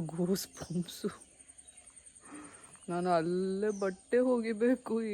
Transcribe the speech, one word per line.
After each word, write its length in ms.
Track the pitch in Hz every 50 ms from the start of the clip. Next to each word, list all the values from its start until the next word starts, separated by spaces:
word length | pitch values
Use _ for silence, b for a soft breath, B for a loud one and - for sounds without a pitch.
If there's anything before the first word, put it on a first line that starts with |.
| 165 156 160
ಗೂಸ್ 300 | 170 175 175 190 180 - - - -
ಬಂಪ್ಸು. 500 | - - 160 180 170 - - - - 208 - - - - - - - - - - - - - - - - - - - - - B B B B B B B B B B B B B - -
ನಾನು 180 | 175 175 180 180 175
ಅಲ್ಲೇ 540 | 165 160 175 180 185 190 190 190 196 208 214 208 196
ಬಟ್ಟೆ 380 | 202 190 185 - - - - 247 254 254
ಒಗಿಬೇಕು 640 | 247 240 220 226 226 208 233 247 262 247 - - 220 226 226 214